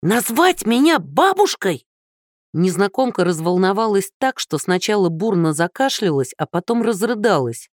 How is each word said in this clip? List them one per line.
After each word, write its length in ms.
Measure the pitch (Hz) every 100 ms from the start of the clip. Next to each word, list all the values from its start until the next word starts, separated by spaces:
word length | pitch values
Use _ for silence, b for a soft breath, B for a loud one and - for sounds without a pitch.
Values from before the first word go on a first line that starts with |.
Назвать 640 | 156 220 - 233 359 - -
меня 340 | 233 294 311
бабушкой? 840 | 151 147 359 381 392 - 196 156 _ _ _ _ _ _ _
Незнакомка 680 | 151 185 175 202 196 262 -
разволновалась 880 | 180 165 165 180 190 196 226 196 190 _
так, 220 | 262 -
что 180 | - 151
сначала 520 | - 180 180 208 185
бурно 440 | 160 214 190 160
закашлялась, 800 | 151 170 - 269 - 202 143 131 -
а 80 | 151
потом 380 | 170 - 233
разрыдалась. 880 | 233 208 214 226 214 180 127 117 -